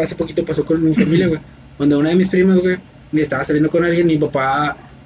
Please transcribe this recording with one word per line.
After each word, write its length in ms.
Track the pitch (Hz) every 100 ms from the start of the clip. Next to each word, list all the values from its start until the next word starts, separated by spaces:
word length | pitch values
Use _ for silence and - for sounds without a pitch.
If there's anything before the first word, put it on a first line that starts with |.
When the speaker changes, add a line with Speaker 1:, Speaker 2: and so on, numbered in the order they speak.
Speaker 1:
hace 120 | 160
poquito 300 | - 165 -
pasó 200 | 160 156
con 200 | - 165
mi 100 | 160
familia, 320 | 151 160 170 180
Speaker 2:
<clears throat> 0 |
Speaker 1:
güey. 120 | 156 - - - -
Cuando 220 | 143 143
una 120 | 156
de 40 | 180
mis 120 | 185
primas, 320 | 185 190 185
güey, 180 | 180 185 - - -
estaba 300 | 151 147 135
saliendo 260 | 139 147 151
con 140 | 170
alguien, 220 | 170 170 175
mi 120 | 156
papá, 580 | 151 139 131 139 147 - - -